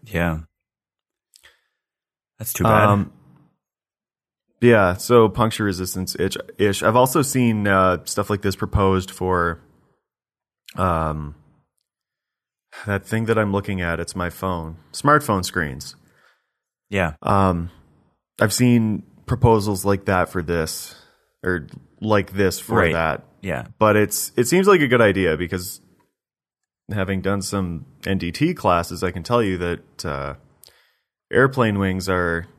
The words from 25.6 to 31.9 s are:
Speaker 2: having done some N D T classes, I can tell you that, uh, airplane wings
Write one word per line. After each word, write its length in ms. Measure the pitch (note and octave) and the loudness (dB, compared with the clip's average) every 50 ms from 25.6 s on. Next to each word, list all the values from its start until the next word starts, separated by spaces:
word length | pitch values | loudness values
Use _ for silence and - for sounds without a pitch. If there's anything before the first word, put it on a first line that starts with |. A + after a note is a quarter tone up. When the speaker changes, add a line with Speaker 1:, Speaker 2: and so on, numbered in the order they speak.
| F2+ F#2+ - - _ _ _ _ _ _ _ _ _ _ _ _ _ _ _ _ _ _ _ _ _ - G2+ | -8 -10 -14 -16 _ _ _ _ _ _ _ _ _ _ _ _ _ _ _ _ _ _ _ _ _ -8 -4
Speaker 2:
having 280 | G#2+ F#2+ F#2 G2 F#2+ F2+ | -4 -2 -2 -4 -4 -2
done 180 | F#2+ G2+ G2 F#2+ | -2 -2 -2 -4
some 440 | - - G2+ F#2+ F2 E2+ D#2+ - - _ _ - | -4 -4 -4 -4 -4 -6 -10 -12 -16 _ _ -6
N 120 | F#2 G2 F#2+ | -4 -4 -4
D 140 | E2+ E2+ E2+ | -4 -6 -4
T 200 | - D3 E3+ F3+ | -2 -2 -2 -2
classes, 480 | - - G2+ F2 E2+ E2+ - E2+ E2+ F#2 | 0 0 2 2 2 0 -4 -6 -6 -6
I 60 | F2+ F2+ | -4 -4
can 100 | F#2 E2+ | -6 -6
tell 200 | - A#2+ A#2+ A#2 | -2 0 0 0
you 140 | G2 F#2 E2+ | 0 -2 -2
that, 460 | F2 F2 E2+ D#2+ - _ _ - - | -4 -4 -6 -6 -8 _ _ -12 -8
uh, 300 | F2 D2 C#2 C#2 C#2+ C#2+ - _ _ _ _ - - _ _ _ _ _ _ _ _ _ _ _ _ - | -8 -8 -6 -8 -10 -12 -14 _ _ _ _ -20 -20 _ _ _ _ _ _ _ _ _ _ _ _ 2
airplane 460 | - C3 C3+ C3+ C3 A#2+ A2 G2+ G2 | 2 2 2 2 0 0 0 2 0
wings 300 | G2 F#2+ | 0 0